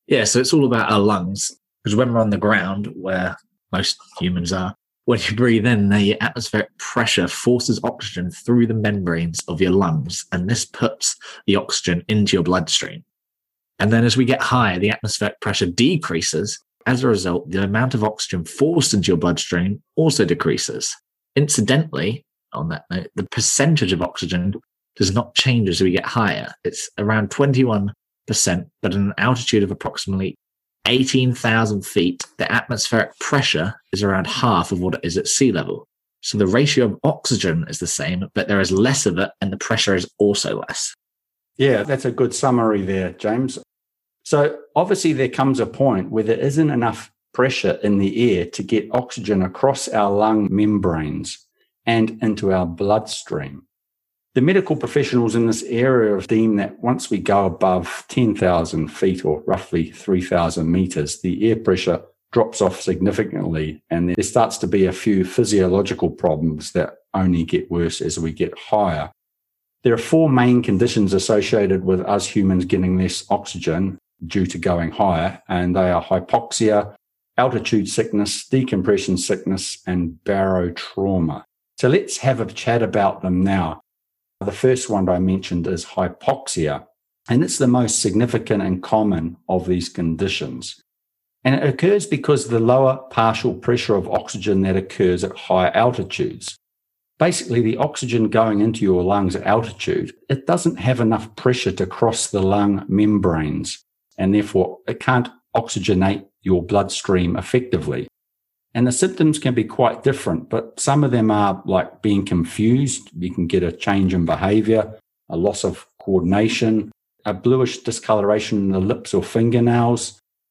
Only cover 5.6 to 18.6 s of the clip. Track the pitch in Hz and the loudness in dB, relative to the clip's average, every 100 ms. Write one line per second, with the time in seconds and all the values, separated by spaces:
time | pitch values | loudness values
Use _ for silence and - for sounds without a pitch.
5.6 | 113 113 101 104 101 104 113 - 110 104 | 4 4 4 4 2 2 -2 -4 -4 -2
6.6 | - _ - 123 113 - 90 - - 123 | -4 _ -6 -2 0 0 -2 -2 0 2
7.6 | - 110 117 - - 90 90 - - 120 | 0 -2 -2 -6 -10 -8 -8 -8 0 2
8.6 | 117 110 107 104 87 82 85 80 - 82 | 2 2 0 0 -2 -2 -2 -6 -8 -2
9.6 | 92 95 92 78 73 - - 90 90 120 | 2 4 2 0 -4 -8 -6 -4 -2 -2
10.6 | - - 120 - - - - - - 98 | -4 -2 -4 -2 -6 -6 -14 -6 0 0
11.6 | - - - 87 - 107 101 92 85 90 | 0 -4 -2 -2 0 0 2 2 2 0
12.6 | 80 - - - - _ _ _ _ _ | 0 -4 -4 -12 -18 _ _ _ _ _
13.6 | _ - 104 117 117 123 123 131 - 127 | _ -2 2 4 4 2 2 0 0 2
14.6 | 110 90 101 - 107 - 104 - 107 101 | 2 2 -2 -2 -4 -4 -4 -4 -4 -2
15.6 | 90 90 127 175 - 82 - 78 104 - | -2 2 2 2 -2 -4 -2 -2 -4 -8
16.6 | _ _ - 123 131 101 90 87 - 95 | _ _ -2 0 2 0 0 -4 -2 -2
17.6 | 98 107 127 123 107 - - 92 80 - | 0 0 0 0 -2 -2 -6 -6 -8 -2